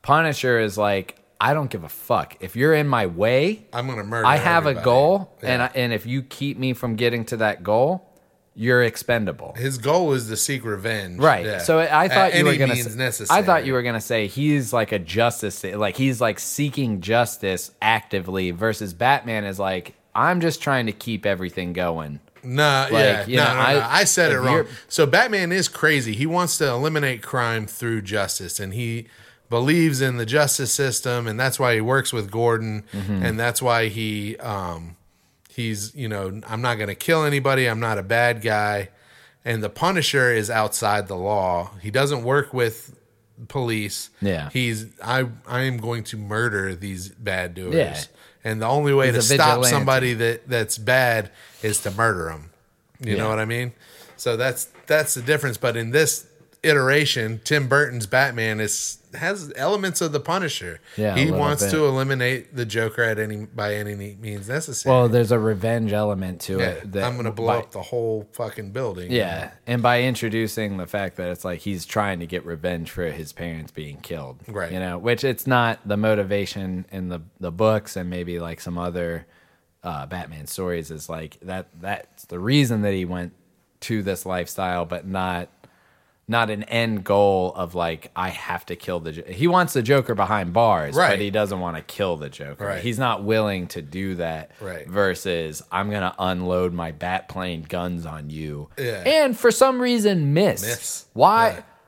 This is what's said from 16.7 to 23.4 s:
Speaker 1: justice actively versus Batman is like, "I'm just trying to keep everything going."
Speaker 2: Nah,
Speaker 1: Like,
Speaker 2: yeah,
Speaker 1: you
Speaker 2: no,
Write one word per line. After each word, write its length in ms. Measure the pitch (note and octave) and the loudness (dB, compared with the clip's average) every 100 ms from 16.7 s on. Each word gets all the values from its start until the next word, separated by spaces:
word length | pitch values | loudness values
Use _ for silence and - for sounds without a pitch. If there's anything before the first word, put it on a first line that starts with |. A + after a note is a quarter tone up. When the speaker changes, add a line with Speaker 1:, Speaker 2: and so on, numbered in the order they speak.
| C#3+ B2+ G2+ | 0 -2 -2
Speaker 1:
justice 680 | F2+ A2+ A#2 - G2 F#2 - _ | 2 2 2 -2 -4 -4 -6 _
actively 680 | A2 A2+ - G2 F2+ F#2+ F2+ | 0 0 0 -6 -2 -2 -2
versus 420 | E2+ A2 G#2 G#2 | 0 -2 -2 -6
Batman 500 | E2+ B2 C#3 A#2+ A2 | 0 2 2 0 -4
is 160 | G2+ F#2+ | -4 -2
like, 340 | G2 F#2 - - _ A2 | -2 -2 -6 -20 _ 2
"I'm 240 | D3 F3+ | 2 4
just 220 | E3 - | 2 0
trying 240 | - C3+ A2 | 0 0 0
to 80 | |
keep 320 | G2+ - G#2+ G2+ | -4 -6 -2 0
everything 480 | F#2 F#2 F#2 F2 | 0 -2 -4 -4
going." 480 | F2 F2 E2 D2+ C#2+ _ - | -2 -2 -2 -6 -12 _ -16
Speaker 2:
Nah, 400 | B2+ C3 D3 C3+ | -4 2 4 4
Speaker 1:
Like, 80 | C3+ | 2
Speaker 2:
yeah, 320 | A2+ - G#2+ G2+ | 4 4 4 0
Speaker 1:
you 100 | |
Speaker 2:
no, 60 | B2+ | 2